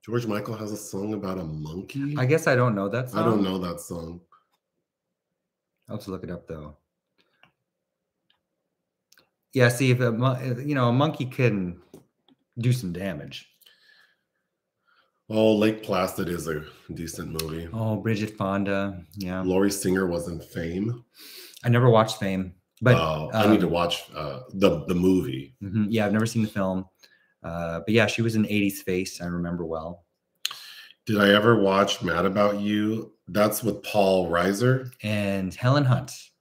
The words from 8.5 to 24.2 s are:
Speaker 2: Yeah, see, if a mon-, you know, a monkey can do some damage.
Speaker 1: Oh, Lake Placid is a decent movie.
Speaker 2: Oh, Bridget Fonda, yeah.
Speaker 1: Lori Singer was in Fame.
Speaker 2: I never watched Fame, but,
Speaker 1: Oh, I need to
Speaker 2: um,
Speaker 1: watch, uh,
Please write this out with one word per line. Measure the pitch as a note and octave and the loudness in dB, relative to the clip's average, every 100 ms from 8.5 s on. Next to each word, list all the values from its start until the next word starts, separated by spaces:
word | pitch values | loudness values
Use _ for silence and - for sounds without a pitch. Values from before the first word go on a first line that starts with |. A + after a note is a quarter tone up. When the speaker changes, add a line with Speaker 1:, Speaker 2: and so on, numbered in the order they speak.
| _ _ _ _ _ _ _ _ _ _ | _ _ _ _ _ _ _ _ _ _
Speaker 2:
Yeah, | C3+ A#2+ | 2 2
see, | - C3+ | 4 2
if | B2 | 2
a | B2 | 2
mon-, | A2+ B2+ B2+ C3 A#2+ C#3+ | 0 0 -2 -4 -6 -4
you | D3 | 0
know, | A#2+ | 2
a | |
monkey | B2 D3+ D#3 B2+ | 4 2 0 -8
can | - B2 G#2 F2+ E2+ _ - _ _ _ _ _ - | 0 0 2 -4 -8 _ -20 _ _ _ _ _ -4
do | A#2+ | 0
some | B2 F#2 | 0 -2
damage. | E2+ G2 D#2+ C#2+ - - _ _ _ _ _ _ _ _ _ _ _ _ _ _ _ _ _ _ | -6 -6 -8 -12 -16 -20 _ _ _ _ _ _ _ _ _ _ _ _ _ _ _ _ _ _
Speaker 1:
Oh, | A2 A2 G#2+ | 2 4 6
Lake | G#2+ G#2+ | 2 0
Placid | - F#2+ F#2 - F2 | -4 -2 -2 -2 -6
is | F2 D2+ | -4 -4
a | D#2 D2+ - _ | -6 -8 -20 _
decent | D#2+ E2 - E2 D#2+ | -12 -10 -10 -10 -8
movie. | D#2+ D#2+ E2+ | -8 -8 -8
Speaker 2:
Oh, | A2 A2+ G#2 | -4 -2 0
Bridget | G#2+ G#2+ G#2 - | 0 -2 -2 -4
Fonda, | G2 G2 G2+ G2 G2 F#2+ E2 G#2+ | -2 0 0 0 -2 -6 -14 -10
yeah. | F#2 F#2 | -6 -4
Speaker 1:
Lori | F#2 F#2 G2+ | 0 4 4
Singer | - F#2+ F#2 F#2+ | 2 0 2 2
was | E2+ E2+ | -2 -6
in | D#2+ | -10
Fame. | - - E2 F2 A2 B2 - _ - - - - | -10 -10 -6 -4 -4 -6 -10 _ -20 -20 -20 -8
Speaker 2:
I | B2 | 2
never | A#2+ B2+ | 4 8
watched | A2+ A2+ - | 6 6 0
Fame, | G2+ F#2+ F#2 - _ _ | -4 -2 -4 -10 _ _
but, | A#2 A#2+ | 4 6
Speaker 1:
Oh, | D#2+ D#2 D#2 | 4 -2 -2
I | A2 G#2+ | 2 4
need | G#2 | 4
to | F2 | 4
Speaker 2:
um, | |
Speaker 1:
watch, | E2+ E2+ - - | 2 0 -2 -8
uh, | D2+ | -10